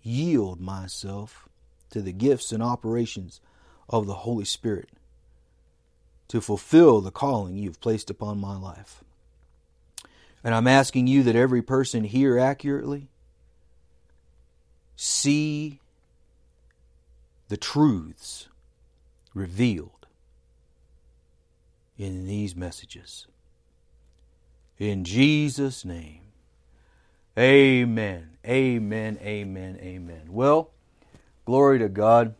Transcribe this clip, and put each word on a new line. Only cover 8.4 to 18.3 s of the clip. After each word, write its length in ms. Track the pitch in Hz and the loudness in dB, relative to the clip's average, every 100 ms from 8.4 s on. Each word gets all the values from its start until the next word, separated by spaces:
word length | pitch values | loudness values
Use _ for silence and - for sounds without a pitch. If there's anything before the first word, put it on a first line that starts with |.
| 98 98 | -8 -10
life. 480 | 92 82 101 - _ _ _ _ _ _ _ _ _ - - _ _ _ 120 | -14 -18 -20 -20 _ _ _ _ _ _ _ _ _ -20 -20 _ _ _ -2
And 80 | |
I'm 140 | 113 120 | 2 6
asking 400 | 135 135 131 127 | 6 4 2 4
you 160 | 139 | 4
that 140 | 123 113 | 6 4
every 240 | 127 123 | 4 2
person 420 | - 131 127 117 | 0 -2 0 -2
hear 340 | 107 120 139 123 | -2 0 2 4
accurately, 680 | 131 135 143 139 - 143 139 _ _ _ _ _ _ _ _ _ _ _ _ _ _ _ _ _ _ - | 2 0 -4 -4 -6 -10 -12 _ _ _ _ _ _ _ _ _ _ _ _ _ _ _ _ _ _ -12
see 840 | - - 143 147 151 147 151 143 _ _ _ _ _ _ _ _ _ _ _ _ _ _ _ _ _ | -6 -2 0 0 0 -4 -8 -12 _ _ _ _ _ _ _ _ _ _ _ _ _ _ _ _ _
the 80 | 101 | -10
truths 960 | - 147 151 101 80 - - | -6 2 2 2 -6 -18 -18